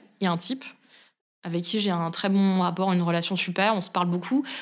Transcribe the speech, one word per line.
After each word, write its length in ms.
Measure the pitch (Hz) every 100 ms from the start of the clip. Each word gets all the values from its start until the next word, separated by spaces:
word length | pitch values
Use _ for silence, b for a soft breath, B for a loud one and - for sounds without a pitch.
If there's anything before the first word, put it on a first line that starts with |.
| - -
il 60 | 190
y 20 |
a 40 |
un 60 | 170
type 280 | - 262 - - b b b b _ _
avec 200 | 175 170
qui 160 | 175 214
j'ai 100 | 202
un 220 | 175 165
très 180 | - 202
bon 300 | 196 196 185
rapport, 320 | 180 175 190
une 100 | 180
relation 340 | 175 170 170 185
super, 400 | - 175 202 208
on 60 |
se 80 | 175
parle 200 | 185 180
beaucoup. 360 | 175 - 269 269 B